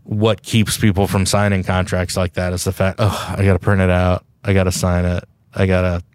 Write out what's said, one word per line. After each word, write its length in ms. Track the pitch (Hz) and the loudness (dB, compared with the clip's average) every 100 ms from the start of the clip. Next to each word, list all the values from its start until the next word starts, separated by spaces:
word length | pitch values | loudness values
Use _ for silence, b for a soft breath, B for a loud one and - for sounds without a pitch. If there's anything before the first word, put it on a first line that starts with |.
what 380 | - 107 110 101 | -8 0 0 0
keeps 360 | - 113 101 - | 0 0 2 2
people 280 | 110 92 98 | 0 2 0
from 200 | 101 92 | 0 0
signing 360 | 104 104 98 | 2 2 0
contracts 540 | 90 92 90 92 90 - | 0 -2 0 -2 -2 -2
like 160 | 90 | -4
that 200 | - 90 | -4 -4
is 100 | 90 | -4
the 80 | - | -4
fact, 240 | - 95 - | -2 -2 0
"Oh, 360 | 104 - - 87 | -2 -2 -8 0
I 60 | |
gotta 140 | 98 90 | 2 2
print 240 | - 98 | 2 2
it 80 | 92 | 2
out. 340 | 90 90 90 - _ | 2 2 -2 -6 _
I 100 | - | -2
gotta 180 | 95 92 | 0 0
sign 320 | 87 92 90 | 0 0 0
it. 180 | 90 90 - _ _ | 0 -4 -8 _ _
I 120 | - 95 | -2 0
gotta 360 | 92 90 87 - | 2 0 -4 -8